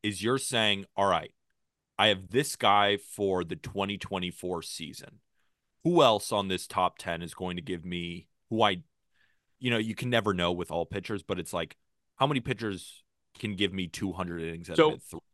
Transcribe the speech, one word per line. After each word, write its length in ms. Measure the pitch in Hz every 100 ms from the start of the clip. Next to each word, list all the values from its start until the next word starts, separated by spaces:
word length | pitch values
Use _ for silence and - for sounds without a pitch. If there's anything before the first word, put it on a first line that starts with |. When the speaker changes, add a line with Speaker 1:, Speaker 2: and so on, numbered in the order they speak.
Speaker 1:
is 200 | 107 98
you're 160 | 110 131
saying, 480 | - 120 107 98 98 -
"All 100 | 98
right, 260 | 85 80 - _ _ _ _ _ -
I 120 | 107
have 220 | 95 95
this 260 | 120 151 -
guy 400 | 107 101 101 101
for 480 | - - 101 92
the 100 | 85
twenty 420 | 82 - 98 98 101
twenty-four 640 | - 95 90 - 90 87
season. 580 | - - 76 - - - _ _ _ _ _ _
Who 180 | 160 175
else 300 | 131 107 -
on 160 | 107 95
this 180 | 92 -
top 320 | - 90 -
ten 240 | 92 85
is 120 | 85
going 200 | - 90
to 80 | 87
give 220 | 78 87
me 420 | 87 87 85 85 - _ _
who 120 | 110
I," 200 | 107 90 - _ _ _ _ _ _ _
you 100 | 127
know, 80 | 113
you 160 | 110
can 160 | 101 127
never 240 | 117 104
know 160 | 90 87
with 220 | 87 87
all 140 | 82 82
pitchers, 360 | 101 90 101
but 160 | - 90
it's 140 | 80
like, 240 | 87 82 - _ _ _ _
how 100 | 139
many 140 | 139
pitchers 640 | 123 107 110 95 - - _ _ _ -
can 160 | 107
give 180 | 95 98
me 140 | 95 87
two 260 | - 98
hundred 300 | 87 90 85
innings 260 | 82 82 85
at 60 | 85
Speaker 2:
So, 140 | 156
Speaker 1:
mid 120 | -
three? 160 | - - -